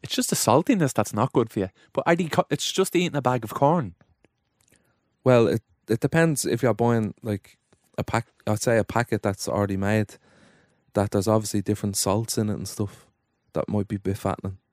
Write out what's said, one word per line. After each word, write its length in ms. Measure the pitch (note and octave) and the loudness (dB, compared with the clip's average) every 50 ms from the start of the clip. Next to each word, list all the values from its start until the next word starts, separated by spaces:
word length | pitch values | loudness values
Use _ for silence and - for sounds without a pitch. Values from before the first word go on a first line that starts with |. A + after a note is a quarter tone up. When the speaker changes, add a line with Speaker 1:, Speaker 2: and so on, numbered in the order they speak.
| - | -10
Speaker 1:
It's 120 | - - | -6 -4
just 140 | - B3+ - | -4 -2 -2
the 60 | - | -2
saltiness 560 | - - - G#2+ C#3+ F3 - C4 G3 D#3+ C3 - | 0 2 4 4 4 4 4 2 2 2 0 0
that's 200 | - G#2 - - | 0 -2 -2 0
not 180 | G#2 A2 B2 _ | -2 -2 0 _
good 180 | C#3 A#2 - | 0 0 0
for 100 | - A2+ | -2 -4
you. 80 | F#2+ F#2 _ _ - _ _ | -4 -4 _ _ -20 _ _
But 100 | - - - | -4 2 2
are 80 | F3 | 2
they 80 | E3+ F#3 | 2 0
co-, 220 | D3+ - - - _ | -2 0 -2 0 _
it's 220 | - D3+ - - - | -2 -4 -4 -4 -2
just 240 | - F#3+ - - | -2 -2 0 0
eating 180 | F3 F3+ E3 C#3+ | 0 0 0 -2
a 60 | D3 B2+ | 0 0
bag 220 | B2 B2+ B2 A2 | 0 0 0 -4
of 100 | G#2+ - | -6 -2
corn. 400 | - C#3 C#3 E3 F3+ C3 F#2 - _ _ _ _ _ _ _ _ _ _ _ _ _ _ _ _ _ _ _ _ _ _ _ _ _ _ | 2 2 2 2 2 -2 -4 -10 _ _ _ _ _ _ _ _ _ _ _ _ _ _ _ _ _ _ _ _ _ _ _ _ _ _
Speaker 2:
Well, 240 | B2+ B2+ A#2+ A#2 | 4 6 6 6
it, 160 | E2+ E2+ A#2 _ _ _ _ _ - | 4 2 0 _ _ _ _ _ -2
it 120 | G#2+ - | -2 0
depends 440 | - C#3 - D#3+ E3 E3 D3+ B2+ - | 0 0 2 4 4 4 2 0 -2
if 180 | E2 - A#2 - | -2 -2 0 0
you're 120 | B2 A2 | 0 2
buying, 400 | G2+ A#2 A#2 A#2 A2+ A2 G2 - _ - | 2 2 2 2 2 0 -2 -6 _ -6
like, 360 | A2+ G#2 G2 _ - _ _ _ _ _ _ _ _ _ | -6 -6 -6 _ -12 _ _ _ _ _ _ _ _ _
a 60 | - G#2+ | -8 -6
pack, 240 | - - A2+ A2+ _ _ _ _ | -2 -2 -2 -2 _ _ _ _
I'd 140 | - G#2+ G#2 | -4 -4 -2
say 180 | - B2 A#2 A2+ | 0 2 2 2
a 60 | G2+ | 0
packet 380 | _ - A2+ A#2+ - - G#2 - | _ 0 -2 0 0 -2 -2 -2
that's 240 | G#2+ G2 - - - | -4 -4 -4 -6 -4
already 280 | B1+ F#2+ G2+ G2 G2 | -2 -2 0 0 -2
made, 400 | F#2+ G2 G2 G#2+ A2 G#2 - - - _ _ _ _ _ _ _ _ _ _ _ _ _ _ _ | -2 0 0 0 0 0 -2 -6 -20 _ _ _ _ _ _ _ _ _ _ _ _ _ _ _
that 180 | G#2 G2+ G#2 - | -2 -2 0 0
there's 160 | G2+ F#2+ A2 | -2 2 2
obviously 340 | G#2+ A2 G#2+ G#2 - G#2 F#2+ | 2 2 0 0 -4 -4 -2
different 340 | - G#2 - - G#2 G2 | -2 -4 -2 -2 -6 -4
salts 400 | - - G2 F#2+ G#2+ A2+ - - | -2 0 0 0 0 -2 -4 -4
in 140 | - A2 G#2 | -4 -2 -4
it 40 | G2+ | -4
and 120 | - - F#2+ | -6 -8 -10
stuff 380 | - - G#2+ G2 - - - _ _ _ _ _ _ _ _ _ _ | -6 -6 -6 -6 -6 -16 -20 _ _ _ _ _ _ _ _ _ _
that 160 | - - - | -6 -4 -2
might 180 | G2 G#2 G2 | -2 -4 -4
be 100 | - G#2+ | -4 -6
a 40 | G2 | -6
bit 180 | - F#2 G2 - | -4 -6 -6 -4
fattening. 400 | - G2+ E2+ - - G2 G2 - _ _ | -2 -4 -4 -4 -6 -10 -10 -10 _ _